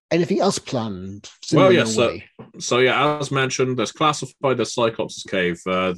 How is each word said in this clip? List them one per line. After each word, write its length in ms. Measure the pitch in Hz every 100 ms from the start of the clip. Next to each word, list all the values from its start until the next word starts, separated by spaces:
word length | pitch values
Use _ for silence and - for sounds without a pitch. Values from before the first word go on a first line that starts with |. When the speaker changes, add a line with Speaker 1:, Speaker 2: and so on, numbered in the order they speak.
| -
Speaker 1:
Anything 300 | 165 170 196
else 180 | 196 -
planned? 720 | - 131 110 92 95 104 - - -
Speaker 2:
Well, 180 | 156 190
Speaker 1:
Similar 20 |
Speaker 2:
yeah, 120 | 175
so, 240 | 113 110 117
Speaker 1:
way? 160 | - - - - -
Speaker 2:
so 200 | - 123
yeah, 380 | 127 117 143 151
as 120 | 135
mentioned, 480 | 135 131 - 127 123
there's 140 | 104
Classified, 680 | - 156 147 - - 139 117
there's 160 | 110
Cyclops' 480 | - 117 113 107 -
Cave, 400 | - 95 87 87 92
uh, 280 | 92 92